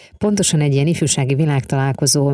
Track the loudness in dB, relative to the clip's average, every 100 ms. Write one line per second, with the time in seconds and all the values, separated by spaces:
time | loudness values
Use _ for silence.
0 | -20 -6 -2 0 0 0 2 2 0 0
1 | 0 0 -2 0 0 0 -2 -2 -2 -2
2 | 0 0 0